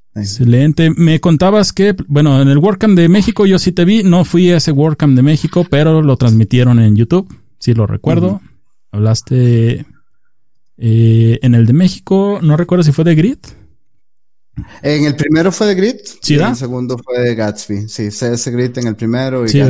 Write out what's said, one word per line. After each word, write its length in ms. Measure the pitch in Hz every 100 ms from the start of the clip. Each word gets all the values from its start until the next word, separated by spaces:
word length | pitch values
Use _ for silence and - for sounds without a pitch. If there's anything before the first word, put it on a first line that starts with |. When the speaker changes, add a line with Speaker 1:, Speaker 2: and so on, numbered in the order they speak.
| _
Speaker 1:
Sí. 60 | -
Speaker 2:
Excelente. 680 | 101 107 120 120 147 147 165
Me 300 | 160 165 160
contabas 520 | 180 160 180 214 190
que, 220 | - 202 196 -
bueno, 320 | 143 151 135
en 80 | 139
el 100 | 143
WordCamp 380 | 185 196 220 185
de 120 | 170
México 360 | 185 196 220 196
yo 120 | 190
sí 140 | -
te 120 | 180
vi, 180 | 175 220
no 220 | 190 175
fui 260 | 165 170 180
a 60 | 175
ese 160 | 160
WordCamp 420 | 139 156 151 151
de 80 | 127
México, 440 | 135 156 - - 175
pero 340 | 139 151 160
lo 140 | 151 127
transmitieron 640 | 123 113 107 123 123 120
en 160 | 110 104
YouTube, 360 | 113 175 190 - - _
sí 160 | -
lo 120 | 113 104
recuerdo. 420 | 101 - 165 180 196
Speaker 1:
Ujú. 40 | - _ _ _ _
Speaker 2:
Hablaste, 960 | 104 107 117 - 127 123 117 113 123 - - _ _ _ _ _ _ _ -
eh, 600 | 117 113 113 113 113 113
en 120 | 127
el 120 | 120 113
de 60 |
México, 640 | 139 185 - - 190 202 202
no 140 | 160 151
recuerdo 260 | 175 180
si 100 | 156
fue 120 | 139
de 100 | 165
Grid. 240 | 156 190 277 - - - - _ _ _ _ _ _ _ - - -
Speaker 1:
En 240 | 143 151
el 120 | 147 143
primero 360 | 147 156 175
fue 140 | - 214
de 80 |
Grid 220 | 185 202 262 - -
Speaker 2:
¿Sí, 100 | -
Speaker 1:
y 40 | 147
en 60 |
Speaker 2:
da? 80 | 156
Speaker 1:
el 60 | 123
segundo 400 | 127 127 123 123
fue 240 | - 123
de 140 | 123
Gatsby. 560 | 113 107 104 - 101 107
Sí, 200 | - 104
C 220 | 104 120
S 180 | 120 135
Grid 280 | 120 127 123
en 80 | 120
el 100 | 107
primero 480 | 113 120 131 131
y 60 | 117
Speaker 2:
Sí, 80 | 139
Speaker 1:
Gatsby 100 | 135